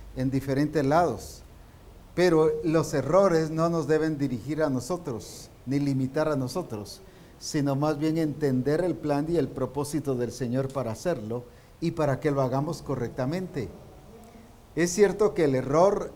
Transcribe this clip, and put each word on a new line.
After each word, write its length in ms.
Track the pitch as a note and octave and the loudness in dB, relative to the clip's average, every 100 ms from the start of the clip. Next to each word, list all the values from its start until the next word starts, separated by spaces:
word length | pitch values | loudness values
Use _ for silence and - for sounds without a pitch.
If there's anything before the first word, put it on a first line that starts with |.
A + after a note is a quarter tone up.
| - C3+ | -12 -4
en 140 | C3 | -2
diferentes 540 | C3+ C#3 C3+ D3+ D3+ | 0 0 0 0 0
lados, 580 | C3+ D#3+ E3+ G#2 - - - - - - - - - | 2 4 4 0 -10 -16 -20 -20 -20 -20 -20 -20 -6
pero 360 | - F3+ D#3 D#3 D#3 | 2 4 6 4 2
los 280 | E3 D#3+ C#3+ | 2 2 2
errores 580 | D3 B2 F#3 G3 D#3+ D#3+ | -2 4 6 6 4 0
no 200 | D#3+ E3+ | 0 0
nos 160 | E3 C#3 | 0 2
deben 320 | D#3 D#3+ C#3+ | 2 2 0
dirigir 440 | C#3 A#2+ C3 D#3 | -2 -4 -4 -2
a 60 | D3+ | 0
nosotros, 800 | B2+ A#2 F3 D#3 A2 - - - - | 0 -2 -6 -6 -8 -10 -16 -20 -12
ni 140 | B2 C#3+ | -4 -2
limitar 500 | C#3+ C3 C3 D3+ D#3 | 0 0 0 0 0
a 80 | C#3 | 0
nosotros, 640 | B2 F#3 - G#2 G#2 - - - - - | -2 -4 -6 -8 -10 -14 -20 -20 -20 -14
sino 380 | - D#3 C#3 C#3 | -4 -2 0 0
más 220 | D3+ C#3+ | 0 0
bien 200 | D#3+ D#3+ | 0 0
entender 640 | D#3 - C#3+ C3 C3+ D#3 | -2 0 0 2 2 0
el 120 | F3+ | 0
plan 300 | D3+ D3+ C#3+ D#3 | -2 -2 -2 0
y 80 | E3+ | 0
el 100 | C3+ | 0
propósito 680 | - B2+ C#3+ C#3+ D#3 C3+ B2 | -2 -4 -4 -4 -2 -2 -2
del 160 | A#2 | -2
Señor 380 | - A#2+ B2+ C3 | -4 -2 -2 -2
para 220 | C3+ A#2 | -4 -4
hacerlo, 520 | A2 F3 C#3 G#2+ A#2+ - - - - | -4 -4 -4 -4 -8 -8 -18 -20 -6
y 120 | E3+ | -4
para 280 | E3 C#3+ C3 | 0 0 0
que 100 | D3+ | 0
lo 120 | C#3 | 2
hagamos 400 | C3 C3+ D3+ - | 2 0 -2 -4
correctamente. 880 | - C3 A#2+ - B2+ F3+ F#3 C#3+ F#2+ - - - - - - - - - - D#3 | -6 -4 -4 -4 -4 -4 -4 -6 -8 -10 -20 -20 -20 -20 -20 -20 -20 -20 -6 -2
Es 140 | F3 | 0
cierto 420 | G3 G3 F#3+ G#3 | 4 4 4 0
que 120 | - | 4
el 100 | D3 | 2
error... 580 | B2+ B2 D3+ F#3+ G3+ E3 | 2 2 4 4 4 -4